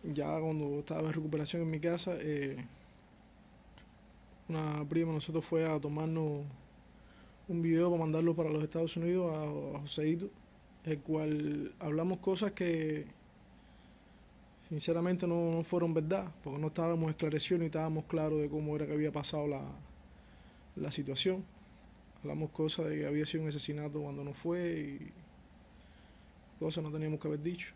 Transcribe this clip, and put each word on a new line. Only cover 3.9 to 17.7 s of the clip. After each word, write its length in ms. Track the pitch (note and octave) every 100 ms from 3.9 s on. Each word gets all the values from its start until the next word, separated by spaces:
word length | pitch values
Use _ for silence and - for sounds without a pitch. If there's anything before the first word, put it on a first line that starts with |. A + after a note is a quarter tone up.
| - - - - - -
una 360 | D#3+ D#3 D3+ D3
prima 200 | D#3+ E3
de 80 | D#3
nosotros 280 | D3 D#3+ D#3
fue 180 | E3
a 160 | D#3+ D#3
tomarnos 600 | C#3+ D3 D#3+ D#3+ D#3 D3 C#3+ C3+ - - - - - - - - -
un 140 | E3+
video 300 | E3 E3 F3
para 100 | F3
mandarlo 340 | D#3+ D#3 E3 E3
para 140 | D#3+
los 140 | D3+
Estados 340 | D3+ E3 E3 E3+
Unidos 340 | E3+ F3+ F3 D#3
a, 400 | D3+ D3 C#3+ C#3+
a 40 |
Joseito, 460 | D3 - D#3 E3+ G3 - - - - - -
el 140 | D3+
cual 760 | - D#3 D#3 D3+ D3+ D3 D3 -
hablamos 380 | D3+ D#3 E3+ F3+
cosas 360 | F#3+ F#3+ G#3
que 520 | G3+ F3 E3 D#3 D3+ D3 - - - - - - - - - - - - - - - -
sinceramente 600 | D3+ D#3+ E3+ F3 F3+ F3
no, 240 | E3+ E3+
no 120 | E3
fueron 300 | E3 F3 E3+
verdad, 380 | D#3+ D#3 F#3+ F#3 -
porque 140 | - C#3
no 120 | D3+
estábamos 420 | D3+ E3 E3+ D#3+
esclarecidos 480 | D#3 D#3+ D3+ - F3+
ni 80 |
estábamos 380 | E3